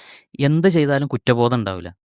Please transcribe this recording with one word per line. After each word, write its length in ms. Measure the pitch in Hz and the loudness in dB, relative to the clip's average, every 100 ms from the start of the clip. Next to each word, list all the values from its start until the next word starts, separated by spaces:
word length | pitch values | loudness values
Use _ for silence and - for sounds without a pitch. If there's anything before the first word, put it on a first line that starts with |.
| - - _ - | -20 -20 _ -2
എന്ത് 280 | 143 160 185 | 0 2 2
ചെയ്താലും 400 | 165 143 139 143 | 2 2 0 -2
കുറ്റബോധം 500 | 123 - 117 120 123 | -2 0 2 2 0
ഉണ്ടാവില്ല. 380 | 98 92 87 90 _ | -4 -8 -12 -18 _